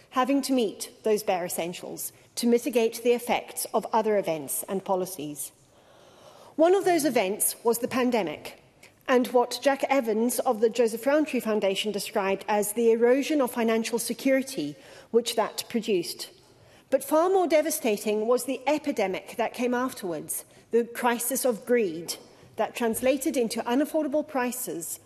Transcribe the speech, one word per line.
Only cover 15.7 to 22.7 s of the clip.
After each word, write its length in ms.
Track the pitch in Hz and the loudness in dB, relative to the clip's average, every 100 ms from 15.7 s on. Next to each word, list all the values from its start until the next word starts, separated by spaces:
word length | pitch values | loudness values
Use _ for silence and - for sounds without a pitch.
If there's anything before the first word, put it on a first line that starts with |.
| 240 220 185 170 - - - _ _ - - _ | -4 0 0 -2 -10 -14 -16 _ _ -20 -20 _
But 140 | 269 | -2
far 260 | - 302 359 | 2 2 4
more 180 | 381 339 | 4 4
devastating 800 | 311 311 311 240 208 220 214 214 | 4 2 -2 -2 0 0 0 2
was 180 | 247 254 | 0 0
the 160 | 254 - | -4 -2
epidemic 680 | 302 294 247 190 180 - - | -2 -2 -2 -2 -4 -8 -4
that 160 | 220 | -4
came 200 | - 247 | -2 -2
afterwards, 720 | 247 254 - 190 156 160 - - - _ | -2 -4 -6 -8 -8 -8 -10 -10 -20 _
the 120 | 233 | 0
crisis 640 | 233 - 240 226 - 269 262 | 0 -2 0 0 -2 -2 -2
of 200 | 202 - | -2 0
greed 500 | 240 196 160 165 - - - - - | 2 2 -4 -8 -10 -14 -20 -18 -6
that 180 | 214 | -6